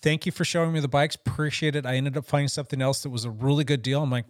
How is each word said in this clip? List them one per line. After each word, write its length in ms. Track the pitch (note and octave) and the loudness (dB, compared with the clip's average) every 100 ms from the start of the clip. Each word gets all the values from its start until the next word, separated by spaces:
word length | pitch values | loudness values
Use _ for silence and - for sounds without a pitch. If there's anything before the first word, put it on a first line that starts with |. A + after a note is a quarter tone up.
thank 240 | D#3 D#3 | 0 0
you 80 | - | -2
for 140 | - F3 | -2 0
showing 260 | F3 E3 | 0 2
me 80 | D#3+ | 2
the 80 | C#3 | 2
bikes. 260 | C#3+ D3+ - | 2 2 0
Appreciate 600 | - - D3+ - D#3 D3 | -4 -2 -2 0 0 0
it. 80 | |
I 120 | B2+ B2+ | 0 0
ended 200 | C#3 C3+ | 0 -2
up 80 | |
finding 240 | C3 C#3+ C#3+ | 0 0 2
something 320 | - C#3 C3+ | -2 -4 0
else 220 | C3 C3+ | 0 0
that 80 | C#3+ | -2
was 160 | A#2+ A#2 | -6 -6
a 40 | |
really 320 | G#2+ C3 C#3+ | -2 2 2
good 200 | C#3 C#3+ | 2 0
deal." 200 | A#2 C#3 | 0 0
I'm 80 | D3 | 0
like, 140 | B2 | -2